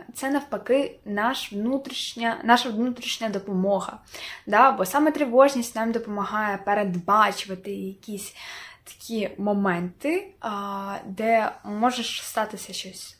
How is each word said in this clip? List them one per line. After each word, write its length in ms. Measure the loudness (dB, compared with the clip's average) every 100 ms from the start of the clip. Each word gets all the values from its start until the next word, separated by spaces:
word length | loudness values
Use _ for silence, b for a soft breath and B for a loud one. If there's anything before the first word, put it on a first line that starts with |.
| -10
Це, 160 | -6 -2
навпаки, 680 | -2 -2 -8 2 2 2 -6 -6
наш 480 | 0 0 0 -6
внутрішня, 880 | -4 0 -2 -4 -8 -8 -4 -2 -2
наша 260 | 6 6 4
внутрішня 600 | 0 -2 -2 -6 -4 -2
допомога. 680 | -4 -2 0 2 2 0 -10 B B B B 0
Да? 240 | 6 6
Бо 140 | 6 0
саме 260 | 4 2
тривожність 640 | 2 2 8 8 6 -4 -2
нам 160 | -2
допомагає 680 | -2 -4 -6 -2 -2 -2 -2 0
передбачувати 1040 | 2 2 -2 4 6 6 2 -8 -10 -8
якісь 640 | -8 -8 -10 -12 -12 -12 B B B B B
такі 460 | -20 -18 -6 -4 -4 -2
моменти, 960 | 0 2 2 0 -2 -4 -2 -2 -4 -12
а, 540 | -8 -6 -6 -6 -8 -8 -10
де 460 | -4 2 2 2 -4
може 400 | -10 0 0 0
ж 240 | -6 -8 -6
статися 460 | -4 -4 -6 -12
щось 440 | -12 -12 -14 -18 -20